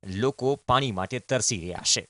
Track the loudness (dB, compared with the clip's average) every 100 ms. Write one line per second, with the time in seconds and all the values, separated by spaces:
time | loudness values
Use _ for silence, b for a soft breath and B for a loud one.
0 | -6 -2 0 0 -2 -2 2 2 2 -2
1 | -4 -6 -2 0 0 -2 -4 -4 0 0
2 | -2